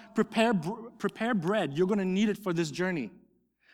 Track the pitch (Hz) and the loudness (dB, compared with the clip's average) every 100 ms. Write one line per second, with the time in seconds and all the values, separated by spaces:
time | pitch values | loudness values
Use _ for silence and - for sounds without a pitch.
0 | - - 214 226 226 202 156 - 233 - | -6 0 0 4 4 2 -2 -6 -10 -6
1 | 202 - 226 220 160 214 156 139 185 208 | -6 -2 -2 0 0 0 0 0 2 2
2 | 185 185 214 208 190 170 160 143 185 170 | 2 2 2 0 -2 -2 -2 -2 -2 -2
3 | 110 - _ _ _ _ _ | -6 -10 _ _ _ _ _